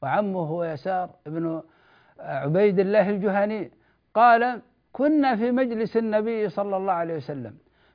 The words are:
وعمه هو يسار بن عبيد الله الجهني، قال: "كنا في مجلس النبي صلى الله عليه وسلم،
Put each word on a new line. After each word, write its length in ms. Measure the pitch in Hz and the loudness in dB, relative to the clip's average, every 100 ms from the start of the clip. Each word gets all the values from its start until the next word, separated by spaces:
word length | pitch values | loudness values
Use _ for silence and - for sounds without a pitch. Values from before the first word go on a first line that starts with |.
وعمه 380 | 135 170 208 185 | -2 0 0 -4
هو 240 | 156 170 | -4 -4
يسار 460 | 165 147 185 185 175 - 151 | -6 -6 -4 -4 -6 -12 -10
بن 360 | 165 165 160 - _ _ _ _ - | -6 -4 -6 -10 _ _ _ _ -16
عبيد 580 | 151 139 139 175 208 190 | -8 -6 0 2 4 2
الله 320 | 190 208 190 | 2 2 2
الجهني، 600 | 208 202 202 208 214 147 - _ _ _ | 0 0 0 -2 -4 -10 -14 _ _ _
قال: 460 | 208 240 233 247 226 - _ _ | 4 6 6 2 -4 -12 _ _
"كنا 440 | - 294 311 269 214 | -2 2 4 2 2
في 140 | 240 | 0
مجلس 460 | 247 254 226 220 226 | 0 0 -2 -2 0
النبي 520 | 226 214 214 226 208 | 0 0 0 -2 -2
صلى 280 | 202 202 190 | -2 -4 -2
الله 160 | 196 | -2
عليه 240 | 175 165 160 | -2 -2 -6
وسلم، 380 | 135 143 110 - _ _ _ | -8 -10 -12 -16 _ _ _